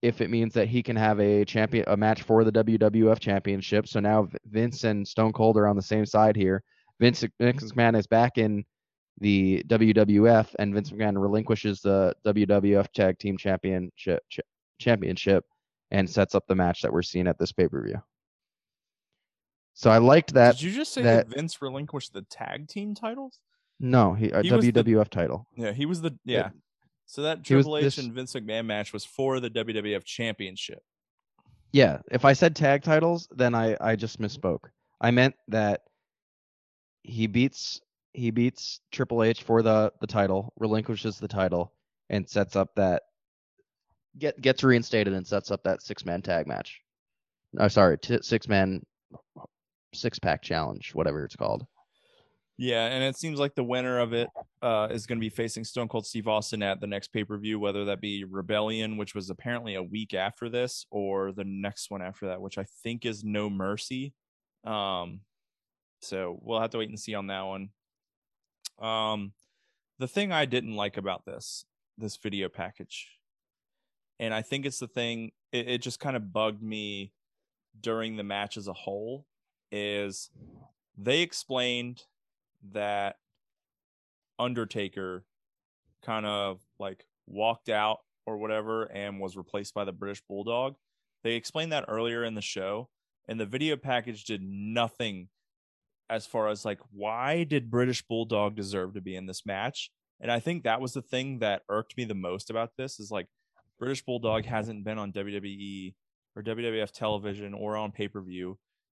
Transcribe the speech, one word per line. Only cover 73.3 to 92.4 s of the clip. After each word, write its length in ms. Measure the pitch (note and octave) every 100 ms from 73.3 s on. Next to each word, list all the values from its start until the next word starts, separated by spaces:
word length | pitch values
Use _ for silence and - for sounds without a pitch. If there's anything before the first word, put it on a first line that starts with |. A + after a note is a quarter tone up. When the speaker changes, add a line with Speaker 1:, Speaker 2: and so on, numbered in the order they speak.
| _ _ _ _ _ _ _ _ -
Speaker 2:
and 140 | A2+
I 80 | A2
think 240 | A2+ C#3 C#3
it's 140 | C3
the 80 | B2
thing, 440 | - A#2 A#2 A2+ - _
it, 160 | B2 A#2+
it 80 | A#2+
just 160 | B2+ -
kinda 200 | D3 B2+
bugged 420 | G#2 G#2+ A2 G#2
me 500 | A2 G#2+ G#2 G2+ G2 _ _ _ _ _ _ A2
during 360 | A#2 A2+ A2+ A2
the 80 |
match 340 | G2+ G2+ G2+ -
as 100 | G2+
a 60 |
whole, 520 | F#2 - G2+ A2+ C3+ D3 _ _ _ _
is 600 | G#2 G#2 G2+ G2+ F#2+ - _ - - - _ _ -
they 240 | G2+ D3
explained 840 | E3+ - - C3 B2 A#2+ A#2+ A#2+ - _ _ _ _ _ G2
that 440 | G#2 G#2 G2+ G2+ - _ _ _ _ _ _ _ _ _ _ _ -
Undertaker 840 | B2 A#2+ A2 A2+ G2 G2 F#2+ F#2 - _ _ _ _ _ _ _
kind 220 | - A2 G#2+
of, 340 | G#2 G2+ F#2+ _ -
like, 260 | G2+ F#2+ _ _ -
walked 420 | G2 A2 A#2 -
out 300 | G#2+ G#2+ A2 _ _ -
or 120 | G#2+
whatever 480 | A2 G#2+ G#2+ A2+ A2
and 340 | G2 G2+ G2
was 180 | F#2+ F#2+
replaced 360 | F2 G2+ G2+
by 120 | - G2+
the 60 |
British 300 | F2 G2 G2+ -
Bulldog. 480 | G2 G#2 A#2 C3 C#3 _ _ _ _
They 100 | A2+
explained 380 | A#2 - D#3 D#3+
that 140 | D3+ -
earlier 360 | A2 A#2 A#2
in 100 | A#2
the 80 | A2